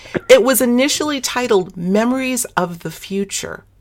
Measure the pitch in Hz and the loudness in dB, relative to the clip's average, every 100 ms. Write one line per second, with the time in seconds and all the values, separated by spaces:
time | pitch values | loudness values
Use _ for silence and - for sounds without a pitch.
0 | - - - 508 240 247 247 240 285 - | -8 -2 6 6 6 2 2 2 2 0
1 | 302 277 - 247 247 202 180 180 175 208 | -4 -4 -4 -4 2 2 0 -4 0 2
2 | 233 262 262 247 - - 175 175 165 - | 2 0 -2 -4 -4 -4 -4 -4 -12 -12
3 | - 196 196 - 165 - - _ | -8 -6 -6 -8 -10 -12 -18 _